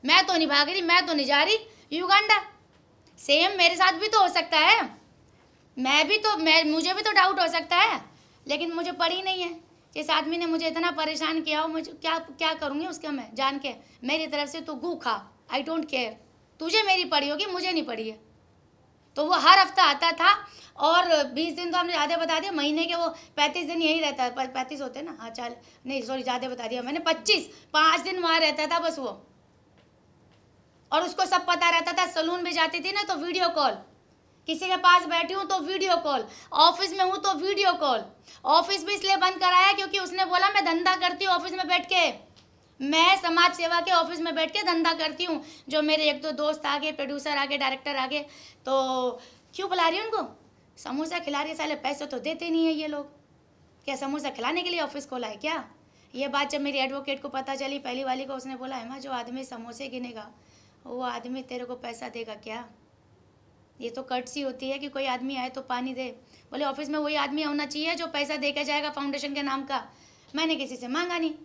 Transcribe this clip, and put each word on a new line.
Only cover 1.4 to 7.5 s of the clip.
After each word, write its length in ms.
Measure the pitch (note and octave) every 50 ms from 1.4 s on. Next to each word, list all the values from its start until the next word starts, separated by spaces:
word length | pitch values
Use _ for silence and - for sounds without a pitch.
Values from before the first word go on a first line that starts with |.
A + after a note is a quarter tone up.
| D#4
रही 160 | F#4 G#4+ A4 - - - - - _ C#4+
Uganda। 540 | D#4 C4 C#4 G4 G4+ G#4+ G#4+ A4 G4+ F#4+ - - - _ _ _ _ _ _ _ _ _ _ _ -
Same 400 | - - F#3 G3+ E4+ F#4+ G#4 F#4+
मेरे 160 | F4 E4+ F4
साथ 180 | E4+ F#4 F#4 F#4
भी 160 | D#4+ G4 A4
तो 120 | G#4+ A4
हो 80 | G4 F4
सकता 300 | D4+ F4 E4 - - D#4
है, 400 | D#4 E4+ A4 A#4 E4+ A#3+ - - - _ _ _ _ _ _ _ _ _ _ _ _ _ _ -
मैं 300 | B3+ C4 C#4 D4 D#4+ D4
भी 100 | G4+ G#4+
तो, 180 | G#4+ G#4+ G#4
मैं, 280 | F4 D#4+ D#4+ D#4 E4 E4
मुझे 300 | D4+ D4+ D#4+ D#4+ F4 F#4+
भी 80 | F#4+ G#4+
तो 100 | G#4+ G#4
डाउट 280 | G4+ F#4 F#4+ G4 G4
हो 80 | F4
सकता 280 | D#4+